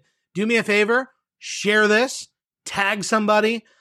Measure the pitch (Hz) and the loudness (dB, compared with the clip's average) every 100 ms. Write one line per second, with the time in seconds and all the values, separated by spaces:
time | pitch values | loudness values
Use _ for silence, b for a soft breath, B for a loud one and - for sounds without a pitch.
0 | _ _ _ 175 214 233 208 208 208 240 | _ _ _ -6 -2 0 0 0 2 0
1 | 262 _ _ _ - - 202 214 214 214 | -2 _ _ _ -14 -6 0 2 4 2
2 | 262 - - _ _ _ - - 196 214 | 0 -4 -16 _ _ _ -10 -4 -2 -2
3 | - 220 208 214 214 226 - b | -2 0 2 2 2 -2 -10 b